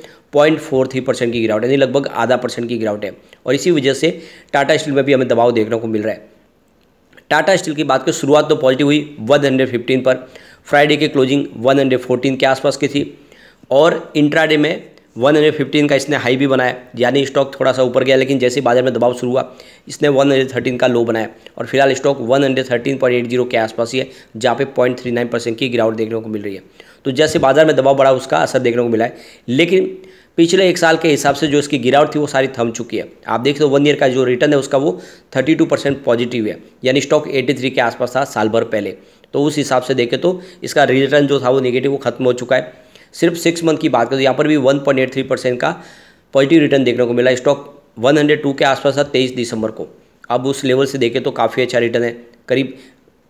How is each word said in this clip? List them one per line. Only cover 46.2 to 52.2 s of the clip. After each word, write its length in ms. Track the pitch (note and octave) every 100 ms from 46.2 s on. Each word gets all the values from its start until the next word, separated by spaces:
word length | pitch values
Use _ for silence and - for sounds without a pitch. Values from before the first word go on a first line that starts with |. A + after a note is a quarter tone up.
| _
पॉजिटिव 260 | C3+ C#3 E3
रिटर्न 240 | C#3+ C#3
देखने 200 | A#2+ A#2
को 80 | A#2+
मिला। 220 | A#2+ B2+
स्टॉक 480 | B2 C#3+ C#3 - - _ A2+
वन 200 | B2 D3+
हंड्रेड 240 | D3 D3+
टू 100 | C#3+
के 120 | C3+
आसपास 340 | C#3+ C3 C#3+ C3+
था 40 |
तेईस 300 | C#3+ B2+ B2+
दिसंबर 360 | B2 A2 A2+ A2
को, 160 | - D#2+ - _ _ -
अब 160 | B2 C3
उस 180 | C#3
लेवल 220 | C3+ B2+ C3
से 120 | C#3
देखें 240 | A#2 B2
तो 80 | C3
काफ़ी 300 | A#2+ A2+ C3
अच्छा 160 | B2 B2
रिटर्न 260 | A#2 A#2+
है, 120 | A#2 A#2